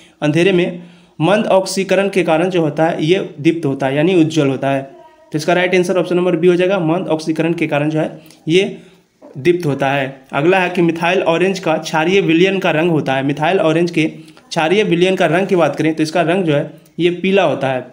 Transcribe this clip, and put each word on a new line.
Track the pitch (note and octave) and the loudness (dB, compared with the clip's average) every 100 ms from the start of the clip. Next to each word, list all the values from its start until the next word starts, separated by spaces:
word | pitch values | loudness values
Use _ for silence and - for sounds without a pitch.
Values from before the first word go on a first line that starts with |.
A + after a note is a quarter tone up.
| - _ | -20 _
अंधेरे | D3+ D#3 F#3 | 0 2 2
में | F3+ F3+ - - - _ - | 2 0 -6 -16 -20 _ -4
मंद | D#3+ G#3+ A3 | 0 0 2
ऑक्सीकरण | F#3+ F#3+ G3 F#3+ F#3 G3 | 0 0 -4 0 0 0
के | F#3+ | 0
कारण | E3+ D#3+ F#3 | 0 0 0
जो | F3 | 0
होता | D#3 D3 D#3+ | -2 0 -2
है | - | 0
ये | D#3 F#3+ - - | 0 0 -2 -2
दीप्त | D3+ E3+ C#3+ | 0 0 -2
होता | C3+ C3+ | -2 -2
है | C#3+ | 0
यानी | E3 | 2
उज्जवल | F#3 D#3 D#3 C#3 | 2 2 2 0
होता | C3 C3+ | 0 -2
है, | C#3 C3+ - - - _ | -2 -6 -16 -20 -20 _
तो | D#3 | -4
इसका | E3 | 0
राइट | F3 F3+ | 0 2
आंसर | F#3 F3+ F3+ | 2 2 0
ऑप्शन | E3+ F3 | 0 0
नंबर | F3+ E3 | 0 2
बी | F3+ | 2
हो | F3 | 4
जाएगा, | F3+ G3 | 2 0
मंद | D#3 F3 D#3+ | 0 -2 -2
ऑक्सीकरण | D#3 F3 D#3+ E3 | -4 -2 -2 -2
के | E3 D3+ | -2 -2
कारण | D3 D3+ | -2 0
जो | D3+ | -2
है | D#3+ - - - - | -4 -8 -20 -10 0
ये | F3 G3 - - - _ _ - - | 0 0 -6 -18 -20 _ _ -18 -2
दीप्त | D3 F3 D#3 | 0 0 -2
होता | C3+ C#3 | -2 0
है। | C#3 C3 - - | -2 -4 -10 -8
अगला | C#3+ E3 F#3+ | -2 2 2
है | F3+ | 0
कि | F3+ | 0
मिथाइल | E3+ E3 E3+ F#3 | 0 0 0 0
ऑरेंज | - E3 F#3 F3 | 0 0 0 -2
का | E3+ D#3 | -2 -2
क्षारीय | D#3+ D#3+ D#3+ G3 | -2 -2 2 2
विलयन | E3 E3 F#3 F#3+ | 2 2 2 2
का | F3+ | 0
रंग | D3+ F3 | 0 0
होता | D#3 - | 0 0
है, | C3+ C#3 | -2 -2
मिथाइल | D3 D#3 F#3+ | -2 0 2
ऑरेंज | D#3+ D#3 F3 | 2 0 0
के | E3 D#3 - - - _ | 0 -2 -6 -20 -20 _
क्षारीय | E3+ D#3+ G3+ | -2 0 2
विलयन | G3 E3+ F#3 F#3 | 2 2 2 2
का | E3+ | 0
रंग | E3+ F#3+ | 0 0
की | F#3 | 2
बात | D3 - | 2 0
करें | D#3 | -2
तो | D#3+ | -2
इसका | D#3 F3+ | -2 0
रंग | D#3 F#3+ | 0 0
जो | E3+ | 0
है | C#3+ F3 - - - | -2 -2 -12 -14 -2
ये | F3 | -2
पीला | F3 F#3+ G3 | 0 0 2
होता | E3 B2 C3+ | 2 0 -2
है, | B2+ - | -4 -4